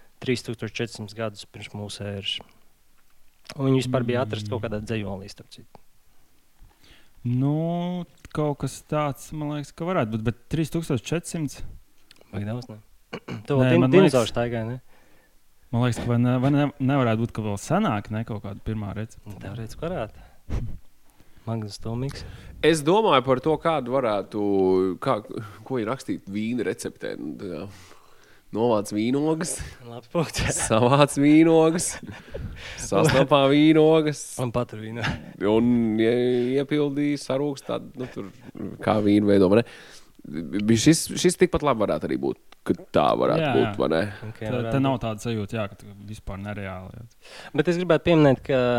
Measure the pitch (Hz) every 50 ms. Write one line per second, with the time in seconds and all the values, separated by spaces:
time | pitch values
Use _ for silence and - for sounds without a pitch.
0 | - - _ - - 127 120 113 - - 113 - 117 107 - - 120 110 - -
1 | 107 98 104 117 113 110 104 - - - - 110 101 - - 104 104 101 - -
2 | 101 101 101 98 98 - - - - - - - - - _ _ _ _ _ -
3 | - _ - - - - _ _ _ - - 143 135 135 131 131 123 127 131 127
4 | 120 120 120 120 127 107 107 104 104 104 127 113 110 110 104 107 107 107 113 110
5 | 101 98 98 95 95 101 - - - _ - - - - - - - - - -
6 | _ _ - - - _ _ _ _ _ _ - - - _ _ _ - - -
7 | - - - - - 120 123 127 135 143 147 156 165 165 175 175 175 180 180 180
8 | 165 - _ _ - - - 156 151 147 143 - 143 131 - - - - 151 151
9 | 151 143 127 - - - 165 151 151 147 147 147 139 - - - 165 175 190 170
10 | 120 107 110 110 110 120 110 - - - - 156 160 - - 165 165 - 147 117
11 | - - 160 175 - - - 170 151 131 - - - - - - - _ _ -
12 | - - - - - _ - 98 101 107 117 123 120 - 107 107 - _ - -
13 | _ _ - - - - 120 110 110 - 143 135 127 127 127 123 127 127 139 190
14 | 190 151 131 127 113 - - 123 120 120 120 113 110 113 127 127 - - - -
15 | - _ - - _ _ _ _ _ _ _ _ - - - 117 123 123 113 -
16 | 110 120 120 117 120 123 127 127 123 139 147 143 147 135 - - 131 127 143 139
17 | 123 117 110 113 117 - - - 107 107 101 101 - - 147 202 220 175 110 104
18 | - - 107 107 113 - 113 101 - 101 101 - - 117 110 110 104 98 - 104
19 | 110 - - - - 104 107 90 - 98 101 120 110 107 - - 156 170 185 147
20 | 110 107 - - - - - - - - - - 123 110 - - - - - -
21 | - - _ - - - - - - 113 113 113 107 104 - - - 113 113 120
22 | 131 139 - - - - - - - - - - - 151 165 151 143 151 185 214
23 | 220 190 147 131 123 135 131 127 - 160 151 143 - 165 160 147 127 120 127 139
24 | 127 110 104 98 95 101 - 107 104 101 98 95 95 95 92 92 95 95 87 -
25 | - 135 123 104 107 - - - 110 104 - - - - 135 123 107 110 135 135
26 | - - 92 - - 101 98 107 107 113 123 117 101 92 113 - - - - -
27 | - - - - 62 76 65 - 104 92 82 78 95 107 92 - - - - -
28 | - - - - - - - - _ - - 104 117 123 110 104 104 - 104 104
29 | 110 120 131 143 151 160 160 160 180 - - - - - - - - 117 117 120
30 | - - - 175 151 - - - - - - - - - 113 110 123 123 139 147
31 | 147 139 - 143 139 147 151 156 165 165 160 160 160 160 160 180 - - - -
32 | - - - - - - - - - - - - - - - - - - 104 98
33 | 117 143 131 131 135 131 147 139 135 135 143 147 151 160 156 156 156 156 160 160
34 | 151 151 143 - - - - - 131 120 110 120 120 - 110 107 110 110 113 117
35 | 107 101 - - - - - - 90 104 110 113 117 120 123 120 117 110 107 110
36 | 113 113 120 123 123 123 123 123 120 123 131 139 139 - 151 147 147 147 139 147
37 | 147 147 147 139 - - 131 135 147 147 135 - - - 117 120 - - - 127
38 | 127 123 - - 101 92 - - - - - - 101 95 - - - 98 107 107
39 | 104 101 104 104 104 101 101 98 95 90 101 117 120 - - - - - - -
40 | - - - - - - 71 78 82 65 76 104 104 107 117 110 - 151 165 -
41 | - - 98 - - 180 180 - 190 - - 160 147 143 123 110 101 90 80 -
42 | 92 80 67 64 67 65 - - - - - - - - - - 185 - - 82
43 | 76 60 55 58 64 64 55 - - - - - - - - - 64 73 80 82
44 | 104 101 101 - 110 107 - - 107 110 123 123 117 117 127 139 135 135 135 113
45 | - 113 107 104 - 120 113 107 101 - 113 110 104 98 - - 107 101 101 101
46 | 104 104 107 - - - 98 95 101 104 101 101 98 95 92 92 92 - - -
47 | 117 - _ _ - - - - - - - 160 151 180 170 175 180 170 160 147
48 | - 175 170 156 151 139 127 - - - 139 127 123 123 123